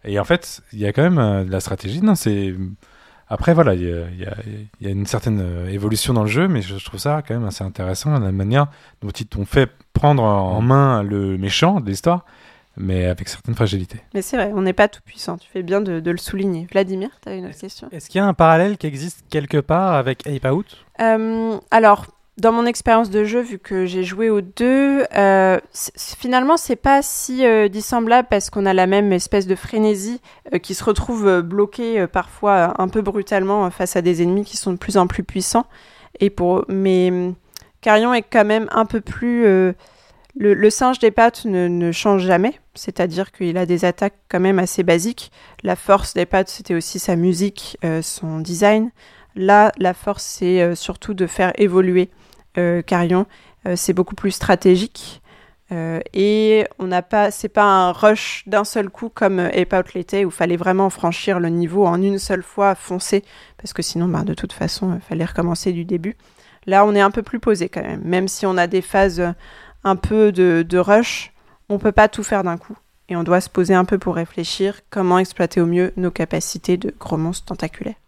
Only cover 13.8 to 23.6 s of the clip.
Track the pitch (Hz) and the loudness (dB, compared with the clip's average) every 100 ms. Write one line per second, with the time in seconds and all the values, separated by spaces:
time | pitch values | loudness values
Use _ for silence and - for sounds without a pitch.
13.8 | 90 113 _ 202 185 254 208 208 185 185 | -6 -14 _ -8 -4 -4 -2 0 0 2
14.8 | 208 - - - - 170 _ 185 175 196 | 2 0 -20 -14 -12 -12 _ -10 -2 -2
15.8 | 202 165 170 170 - 196 196 170 175 196 | -2 -4 -4 -6 -6 -4 -4 -4 -2 -2
16.8 | 190 190 220 _ - 190 180 147 190 - | -2 -4 -8 _ -14 -14 -14 -16 -18 -18
17.8 | - 156 - 185 202 175 165 165 190 208 | -18 -18 -6 0 0 4 6 6 2 -2
18.8 | 156 135 170 - _ 156 143 151 - 165 | -6 -8 -10 -12 _ -6 -2 -2 0 0
19.8 | 190 151 127 127 147 139 131 156 - - | 2 0 -2 -6 -6 -4 -2 -2 -4 -18
20.8 | _ - 226 220 220 226 226 214 _ 226 | _ -2 0 2 0 -4 -4 -6 _ 6
21.8 | 220 202 - _ _ - 226 233 233 240 | 6 4 0 _ _ 0 2 2 0 -2
22.8 | - 226 220 208 214 233 240 196 | 2 2 2 0 0 -2 -4 -12